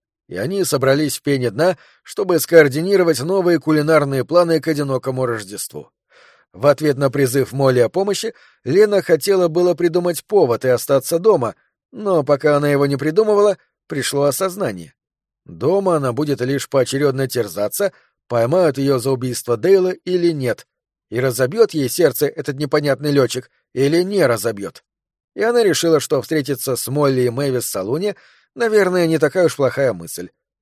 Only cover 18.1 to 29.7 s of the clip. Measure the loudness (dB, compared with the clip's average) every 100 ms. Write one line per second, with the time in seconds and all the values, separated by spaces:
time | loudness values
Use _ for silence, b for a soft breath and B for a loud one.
18.1 | _ _ -2 2 2 2 0 0 0 0
19.1 | -4 -4 -6 -4 -2 4 4 2 -4 -4
20.1 | 0 0 0 -4 -6 -10 _ _ _ _
21.1 | -4 -2 0 -2 2 0 0 -4 2 0
22.1 | 2 -4 -4 -8 -6 -2 -2 0 -2 0
23.1 | 2 2 -2 -12 _ _ -2 0 0 0
24.1 | 0 2 0 -2 -6 -10 -14 _ _ _
25.1 | _ _ -4 0 2 2 2 2 0 0
26.1 | -4 -2 -4 -2 -6 -4 -6 -4 0 0
27.1 | 2 0 -2 -2 -4 -4 -6 -4 -4 -4
28.1 | -8 b b b -4 0 2 2 2 2
29.1 | 2 2 2 0 2 -2